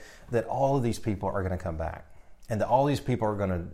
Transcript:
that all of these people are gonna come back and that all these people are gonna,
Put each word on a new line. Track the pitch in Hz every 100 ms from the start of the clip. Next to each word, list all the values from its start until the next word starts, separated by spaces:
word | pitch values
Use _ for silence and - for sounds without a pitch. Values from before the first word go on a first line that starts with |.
| - - -
that | 117 -
all | 131 139 139
of |
these | 120 107
people | 113 95 98
are | 101
gonna | 92 92
come | 92 80
back | 80 - - - - - -
and | 110
that | 101
all | 123 143
these | 135
people | - 120 107
are | 101
gonna, | 98 90 90